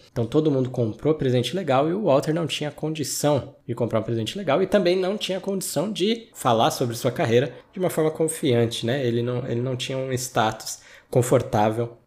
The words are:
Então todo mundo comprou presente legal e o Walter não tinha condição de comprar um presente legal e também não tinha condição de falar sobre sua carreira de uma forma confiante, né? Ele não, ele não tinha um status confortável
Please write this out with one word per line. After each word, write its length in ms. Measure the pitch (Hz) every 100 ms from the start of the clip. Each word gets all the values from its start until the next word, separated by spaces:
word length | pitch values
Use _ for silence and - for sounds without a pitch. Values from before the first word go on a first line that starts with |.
| -
Então 140 | 120 113
todo 260 | 147 156
mundo 180 | 135 127
comprou 460 | 127 113 - 147 156
presente 400 | 131 123 120 185
legal 340 | 160 131 156
e 40 |
o 100 | 190
Walter 300 | 196 139 156
não 140 | 160 160
tinha 240 | - 151
condição 840 | - 156 156 135 - 147 143 - - -
de 80 | 117
comprar 240 | 117 110
um 40 |
presente 340 | 113 117 110 196
legal 240 | 170 147
e 60 | 190
também 300 | 208 175 185
não 200 | 180 208
tinha 220 | - 185
condição 520 | 190 196 - 143 196
de 360 | 170 196 226 -
falar 380 | - 131 113 139
sobre 240 | - 127 117
sua 160 | 131
carreira 420 | 120 143 120 143 - -
de 80 | -
uma 100 | 175
forma 220 | 170 156
confiante, 720 | 156 - - 147 117 113 - 117
né? 200 | 139 123
Ele 160 | 117
não, 260 | 120 123 127
ele 140 | 120
não 140 | 127 127
tinha 220 | - 135
um 140 | 131
status 680 | 127 - 123 110 110 - - - - -
confortável 880 | 127 123 127 - 110 107 110 117 -